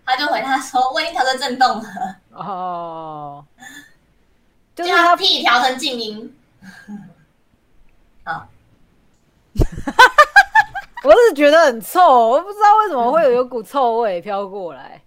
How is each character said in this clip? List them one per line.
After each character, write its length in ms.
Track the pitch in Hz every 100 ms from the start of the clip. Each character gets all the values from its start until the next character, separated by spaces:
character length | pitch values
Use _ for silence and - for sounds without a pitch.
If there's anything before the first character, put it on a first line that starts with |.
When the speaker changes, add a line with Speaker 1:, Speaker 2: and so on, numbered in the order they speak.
Speaker 1:
他 120 | - 262
就 100 | 294
回 140 | 233
他 180 | 269 269
说 320 | 269 262 254
：“我 80 | 302
已 40 |
经 80 | 320
调 120 | 349
成 140 | 262 254
震 180 | 269 247
动 240 | 254 220
了。” 360 | 208 190 190 - _
Speaker 2:
哦。 1120 | - 180 185 185 175 170 160 160 151 147 143 143 _ - - - _ _ _ _ _ _ _ _
Speaker 1:
就 100 | - 349
他 280 | 349 339 339
屁 240 | 370 285
调 200 | 240 247
成 160 | 262 254
静 220 | 285 240
音。 360 | 220 214 247 - _ _
Speaker 2:
就 60 | 190 - -
是 60 | 202 160 160 151 _ _ _ _ _ _ _ _ _
他 80 | -
Speaker 1:
好。 160 | 160 - _ _ _ _ _ _ _ _ _ _
Speaker 2:
<laughs> 1500 | - - - - - 494 - 587 807 784 880 831 - - -
我 80 | 262
是 220 | 339 466
觉 140 | 285 294
得 120 | 311
很 200 | 311 233
臭， 480 | - 359 359 254 226
我 100 | 269
不 100 | 381
知 60 | 415
道 160 | 415 427
为 100 | 427
什 60 |
么 180 | 277 233
会 100 | 311
有， 80 | 294
有 140 | 240
股 180 | 254 247
臭 360 | 208 285 247 226
味 220 | 226 180
飘 240 | 196 196
过 300 | 202 202 175
来。 260 | 131 143 143